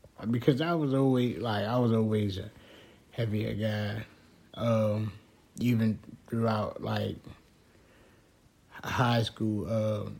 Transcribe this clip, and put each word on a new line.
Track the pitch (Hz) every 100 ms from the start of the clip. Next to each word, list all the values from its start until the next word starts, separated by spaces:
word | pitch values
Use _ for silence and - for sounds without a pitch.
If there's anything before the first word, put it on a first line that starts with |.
| - - 107
because | 120 135 131
I | 165
was | 170 143
always, | 135 135 127 123 -
like, | 113 104 101
I | 123
was | 120
always | 113 110 107 101 92
a | 107 - - - - - -
heavier | - 113 107 107
guy. | 107 110 107 104 107 - - - - - -
Um, | 117 113 107 107 107 - - _ _ -
even | 120 113 110 104 - - -
throughout, | 117 113 107 104 -
like, | - 110 104 - - - - - _ - - - - - _ _ _ _ _ -
high | - - 123 120
school. | 110 - 110 107 98
Uh, | 110 107 104 101